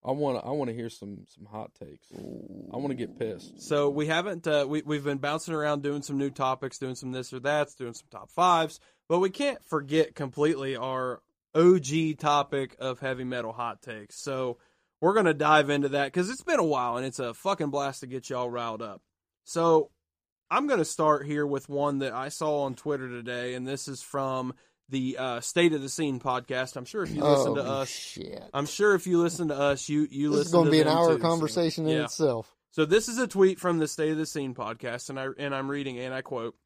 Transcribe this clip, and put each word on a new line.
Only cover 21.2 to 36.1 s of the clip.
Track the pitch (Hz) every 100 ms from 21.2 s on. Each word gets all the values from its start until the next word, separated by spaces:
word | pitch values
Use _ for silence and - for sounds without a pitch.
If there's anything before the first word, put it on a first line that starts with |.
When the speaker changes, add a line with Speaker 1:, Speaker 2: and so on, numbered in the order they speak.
Speaker 2:
here | 139 147 147
with | 139 139
one | 143 143 139
that | 131
I | 117 135
saw | - 156 147
on | 139
Twitter | 123 147 143 127
today, | 123 120 123 123
and | 127 127
this | 139 -
is | 131
from | - 139 135 131 127 127 _ _ _
the, | 135 131 131
uh, | 131 120
State | - - 170
of | 156
the | 135
Scene | - 151 131
podcast. | 135 127 123 127 127 139
I'm |
sure | 123 214
if | 175
you | 147
listen | 147 143 131
Speaker 3:
Oh, |
Speaker 2:
to | -
us, | 127 135 131
Speaker 3:
shit. | - - - - - -
Speaker 2:
I'm | 139 147
sure | - 208
if | 190 180
you | 170
listen | 170 165 165
to | 139
us, | 143 139 -
you, | 147 151
you | 139 147
Speaker 3:
This | 147
is | 156
Speaker 2:
listen | 170
Speaker 3:
gonna | 156
Speaker 2:
to |
Speaker 3:
be | 156
an | 151
Speaker 2:
them | 160
Speaker 3:
hour | 170 160
Speaker 2:
too, |
so, | 175
Speaker 3:
conversation | 170 156 - 165 160 156
in | 156
Speaker 2:
yeah. |
Speaker 3:
itself. | 120 - 156 113 - _ _
Speaker 2:
So | -
this | 151 202 226
is | 233
a | 240
tweet | 196 190 185
from | 180 170
the | 151
State | - 156
of | 156
the | 156
Scene | 156 135
podcast, | 127 110 117 127 123 -
and | 135
I, | 135 131
and | 143
I'm | 135 135
reading, | 143 135 123
and | 127